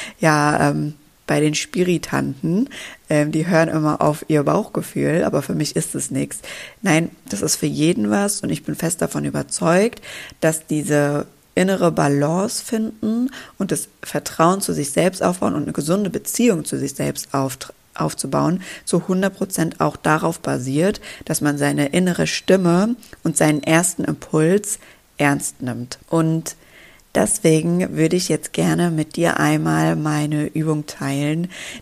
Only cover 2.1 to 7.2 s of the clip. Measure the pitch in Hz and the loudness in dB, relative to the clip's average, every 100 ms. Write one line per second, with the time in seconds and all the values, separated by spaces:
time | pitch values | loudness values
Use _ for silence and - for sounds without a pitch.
2.1 | 139 139 135 160 185 269 - - - - | -2 -2 -2 0 0 0 -4 -16 -14 -2
3.1 | 151 147 160 165 160 160 156 151 147 156 | 0 2 0 2 2 4 2 0 2 2
4.1 | 151 - 151 143 160 214 214 - - 139 | 0 2 2 4 0 0 -4 -6 -2 0
5.1 | 156 147 147 139 151 151 165 156 143 - | 2 0 0 -2 -2 -2 -2 -4 -4 -4
6.1 | 131 143 - - - - - 202 156 170 | -4 -4 -8 -14 -16 -16 -6 0 2 0
7.1 | - | -6